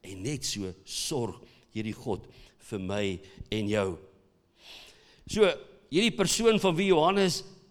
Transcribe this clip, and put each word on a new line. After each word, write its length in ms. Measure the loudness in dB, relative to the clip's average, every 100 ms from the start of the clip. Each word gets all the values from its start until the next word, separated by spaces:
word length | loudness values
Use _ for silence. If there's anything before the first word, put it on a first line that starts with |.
En 200 | -14 -10
net 220 | -6 -6
so 280 | -6 -6 -8 -10
sorg 560 | -12 -8 -4 -4 -4 -8 -20 _ _
hierdie 220 | -8 -8 -8
God 300 | -6 -6 -6 -20 -20 _ -12
vir 100 | -8
my 400 | -6 -2 -2 -4 -12 -20 -8
en 180 | -4 0
jou. 300 | 0 0 -4 -16 _ _ _ _ _ -20 -20 -20 -20 _ _ -8
So, 220 | 2 4 2 -10 -20 _
hierdie 240 | 2 2
persoon 460 | 2 0 2 4 4
van 160 | 2 2
wie 140 | 4
Johannes 500 | 4 4 4 2 0 -8 -20 _